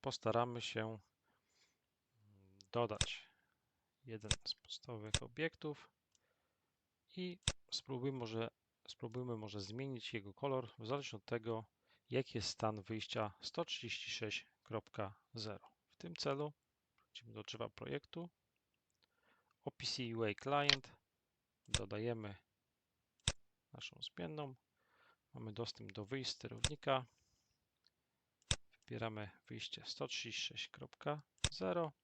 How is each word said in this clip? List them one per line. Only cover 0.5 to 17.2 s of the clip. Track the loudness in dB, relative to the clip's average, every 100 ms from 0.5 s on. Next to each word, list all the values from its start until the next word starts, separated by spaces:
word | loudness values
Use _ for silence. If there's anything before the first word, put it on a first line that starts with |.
| 2
się | 0 0 0 -4 _ _ _ _ _ _ _ _ _ _ _ _ -20 -20 -20 -20 -2
dodać | 2 4 4 2 0 -10 _ _ _ _ _ _ _
jeden | -10 -8 2 2 2
z | -10
podstawowych | -10 -12 -8 -8 0 -2
obiektów | -2 -2 -2 0 -6 -6 -12 _ _ _ _ _ _ _ _ _ _ _ _ -4
i | -4 2 2 2 -4
spróbujmy | -6 -2 0 0 0
może, | -2 0 -2 _ _ _ -18
spróbujmy | -8 -6 -4 -2 -2
może | -4 -4
zmienić | -4 -4 -4 -4 -4
jego | -4 -6
kolor | -2 2 2 0
w | -8 -2
zależności | -2 -2 -8
od | -2
tego, | 0 2 0 -2 _ _ -20 _
jaki | 2 4 0
jest | 0
stan | 2 2 2
wyjścia | -2 -2 0 0 0 -2
sto | -4 -2 0
trzydzieści | -2 -2 -4 -2
sześć | -2 0 -2 -4 _
kropka | -2 -2 -2 -2 -2 -4 _
zero. | -6 -6 -6 -10 _ _
W | _
tym | -10 -2
celu | 2 2 0 -4 _ _ _ _ _
wrócimy | -16